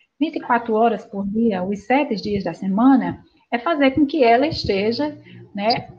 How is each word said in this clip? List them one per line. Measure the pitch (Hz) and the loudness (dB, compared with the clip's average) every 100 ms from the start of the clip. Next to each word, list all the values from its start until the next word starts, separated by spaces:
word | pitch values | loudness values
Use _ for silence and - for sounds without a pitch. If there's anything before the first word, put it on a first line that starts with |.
| _ - | _ -4
vinte | 311 302 | -4 -4
e | |
quatro | - 240 233 | -2 -2 0
horas | 214 233 - - | 2 2 0 -6
por | 196 202 | -8 -4
dia, | 214 233 185 | 0 0 0
os | 185 202 - | -4 -6 0
sete | 262 285 202 | 0 0 -4
dias | 208 202 | -4 -4
da | 175 | -4
semana, | 165 190 196 262 262 175 - - _ _ | -6 -2 2 4 4 2 -6 -14 _ _
é | 233 | -4
fazer | 330 311 269 | -2 2 2
com | 269 277 | 2 2
que | 320 | 4
ela | 233 233 294 | 4 4 2
esteja, | - - 196 214 240 294 294 - - - | -2 -2 -2 -2 -2 -4 -8 -18 -20 -14
né, | 196 208 269 - | -4 -2 -2 -6